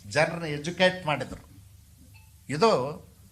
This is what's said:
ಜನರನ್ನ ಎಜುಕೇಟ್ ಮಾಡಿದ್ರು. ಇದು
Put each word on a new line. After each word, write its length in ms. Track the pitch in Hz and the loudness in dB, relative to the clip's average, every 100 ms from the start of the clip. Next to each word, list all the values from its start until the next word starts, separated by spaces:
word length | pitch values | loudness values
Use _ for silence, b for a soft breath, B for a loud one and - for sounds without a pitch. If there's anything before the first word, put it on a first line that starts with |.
| 104 | -2
ಜನರನ್ನ 340 | 143 165 165 160 | 0 0 -2 -6
ಎಜುಕೇಟ್ 600 | 147 170 175 185 180 156 | -6 -6 2 2 2 -4
ಮಾಡಿದ್ರು. 380 | 139 - - - - - - - - - - - - - | -4 -4 -12 -18 -20 -20 -20 -20 -20 -20 -20 -20 -20 -8
ಇದು 220 | 151 220 160 135 170 - - - | 2 4 4 0 -8 -18 -20 -20